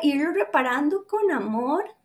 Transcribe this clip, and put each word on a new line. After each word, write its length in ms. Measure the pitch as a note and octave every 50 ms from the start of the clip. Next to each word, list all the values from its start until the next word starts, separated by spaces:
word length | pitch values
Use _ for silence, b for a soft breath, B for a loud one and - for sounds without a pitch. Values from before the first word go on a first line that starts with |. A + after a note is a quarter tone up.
| -
Irlo 280 | D4 C#4 C#4 D4+ E4+ D#4+
reparando 720 | G4+ G4+ - - C#4 B3+ B3+ B3+ C#4 D4 D4+ F#4+ G4 - -
con 240 | G4+ G#4+ G#4 F#4+
amor 520 | D4+ A#3 G3+ A3 A3 A3+ B3 C4 D4+ F#4 G#4 - - _ _